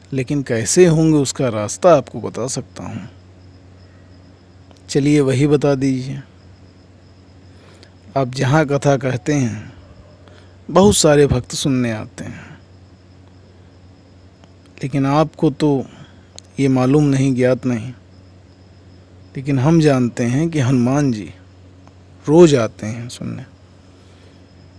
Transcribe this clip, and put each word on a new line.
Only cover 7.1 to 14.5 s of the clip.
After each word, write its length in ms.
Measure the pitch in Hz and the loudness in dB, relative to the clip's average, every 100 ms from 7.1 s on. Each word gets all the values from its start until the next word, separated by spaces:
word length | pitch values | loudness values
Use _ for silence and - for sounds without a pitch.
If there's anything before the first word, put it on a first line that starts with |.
| - - - - - - - - - - 135 | -20 -20 -20 -20 -20 -20 -20 -20 -20 -10 -6
आप 180 | 131 | -6
जहाँ 320 | 127 135 151 147 | -4 0 2 2
कथा 300 | 139 147 139 | 0 0 0
कहते 380 | 139 123 - | -2 -6 -4
हैं, 380 | 147 123 107 95 - - - - - - - - - - | -2 -2 -4 -12 -20 -20 -20 -20 -20 -20 -20 -20 -20 -2
बहुत 260 | 170 202 196 | 2 4 4
सारे 300 | 160 147 143 | 4 4 4
भक्त 280 | 127 - | 0 -4
सुनने 360 | 160 156 131 120 | -6 -4 -2 -2
आते 320 | 107 107 - | -6 -10 -16
हैं, 340 | 104 - - - - - - - - - - - - - - - - - - - - _ - | -16 -16 -20 -20 -20 -20 -20 -20 -20 -20 -20 -20 -20 -20 -20 -20 -20 -20 -20 -20 -20 _ -20